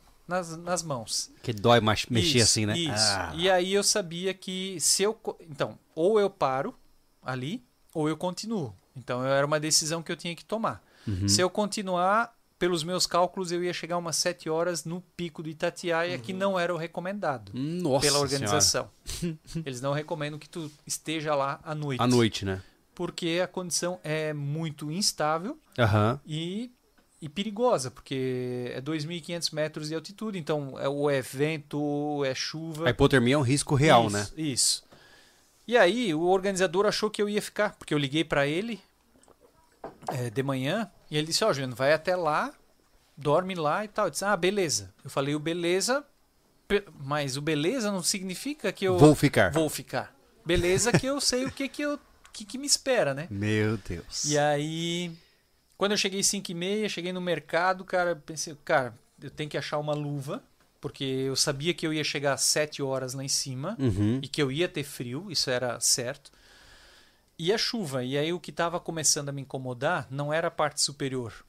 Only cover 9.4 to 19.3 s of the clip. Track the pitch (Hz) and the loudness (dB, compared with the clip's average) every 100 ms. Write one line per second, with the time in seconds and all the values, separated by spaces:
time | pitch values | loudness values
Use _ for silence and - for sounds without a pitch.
9.4 | 143 156 156 151 156 165 156 170 175 165 | 2 0 2 0 0 -4 -6 -8 -6 -10
10.4 | - 220 196 113 _ _ - 92 101 101 | -6 -2 -2 -4 _ _ -6 -2 2 4
11.4 | 180 214 202 220 190 175 185 208 233 _ | 2 2 -2 -2 -4 0 2 2 0 _
12.4 | _ - 175 175 160 180 - 175 175 196 | _ -2 0 0 -2 -2 2 2 2 0
13.4 | 180 175 180 170 165 175 170 147 180 175 | -4 -2 -2 -4 -4 -4 -2 -2 -2 -2
14.4 | 160 160 175 170 160 180 - - 175 151 | -2 0 0 -2 -6 -8 -10 -8 -8 -6
15.4 | 156 156 175 170 175 165 175 180 117 185 | -10 -4 -4 -2 -2 0 0 -4 -6 -2
16.4 | 196 185 175 170 165 - 175 202 170 127 | 0 2 0 -2 -4 -6 -6 -4 -2 -4
17.4 | 98 123 143 175 170 135 143 143 139 139 | -6 -6 -4 -2 2 4 4 2 2 0
18.4 | 107 104 98 131 123 _ - - 175 | 2 4 4 2 -4 _ -10 -6 -6